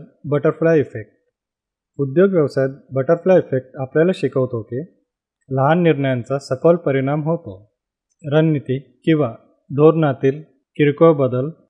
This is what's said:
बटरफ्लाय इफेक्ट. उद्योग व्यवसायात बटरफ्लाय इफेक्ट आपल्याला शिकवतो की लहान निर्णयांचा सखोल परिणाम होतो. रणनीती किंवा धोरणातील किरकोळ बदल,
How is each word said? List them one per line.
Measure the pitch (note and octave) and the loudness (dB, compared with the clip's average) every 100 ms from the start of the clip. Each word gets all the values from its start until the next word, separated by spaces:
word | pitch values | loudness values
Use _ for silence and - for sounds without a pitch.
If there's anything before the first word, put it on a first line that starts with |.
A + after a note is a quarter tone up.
| D3+ _ C#3 | -8 _ -6
बटरफ्लाय | C#3+ D#3 D#3 E3 D#3+ | -2 -2 0 2 2
इफेक्ट. | B2 A2 G#2 _ _ _ _ _ _ _ _ - | 0 -8 -16 _ _ _ _ _ _ _ _ -8
उद्योग | C#3 C#3+ G3 | -4 2 2
व्यवसायात | F3+ C#3+ D3 C3+ C#3 - | 2 0 0 -4 -6 -10
बटरफ्लाय | B2+ C3+ E3+ F#3 F3+ | -4 0 0 2 2
इफेक्ट | - C3 - D3 | 2 -4 -6 -12
आपल्याला | C3 D#3 E3+ F#3 | -4 0 0 0
शिकवतो | C3+ C3+ B2+ A#2 | -2 -2 -4 -6
की | G#2 A#2+ F3 _ _ _ _ _ - | -8 -10 -10 _ _ _ _ _ -8
लहान | C3 C3+ E3+ | -2 0 2
निर्णयांचा | E3+ C#3 C#3 B2 A2+ C#3 | 2 0 -2 -4 -4 -8
सखोल | - C3 E3 E3+ | -6 0 2 2
परिणाम | D#3 C3+ C3+ D3+ | 0 -2 -2 -2
होतो. | D3+ E3 A2+ F#2 A2 _ _ _ _ _ D3+ | -4 -6 -8 -20 _ _ _ _ _ _ -2
रणनीती | D3+ D#3+ D3 - C3+ | 2 2 0 -2 -6
किंवा | - _ - D#3 B2+ A2+ _ _ - | -8 _ 0 0 0 -6 _ _ -8
धोरणातील | C3+ D#3 D#3+ D3+ B2+ C3+ D3 D#3 _ _ - | 2 4 4 0 0 -2 -2 -8 _ _ -2
किरकोळ | D3 C#3+ E3 | 0 4 4
बदल, | D3 C3 B2 C#3+ E3 _ | 4 0 -2 -6 -8 _